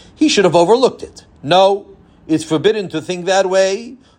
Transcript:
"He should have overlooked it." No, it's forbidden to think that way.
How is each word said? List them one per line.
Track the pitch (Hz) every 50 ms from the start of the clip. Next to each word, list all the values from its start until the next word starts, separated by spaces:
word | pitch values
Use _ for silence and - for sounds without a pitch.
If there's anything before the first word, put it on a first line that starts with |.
| - - -
"He | - 311 302
should | - 202 190
have | 175 143
overlooked | 170 170 170 214 254 262 220 - - -
it." | - - - - _ _ _ -
No, | 139 170 185 190 196 202 202 - - - - _ _ _ _ _ -
it's | 160 151 -
forbidden | - 160 151 143 202 220 214 196 156
to | 151 156
think | - - 180 180 170
that | 185 185 196 196 185
way. | 185 190 190 190 196 220 233 240 277 - _ _ _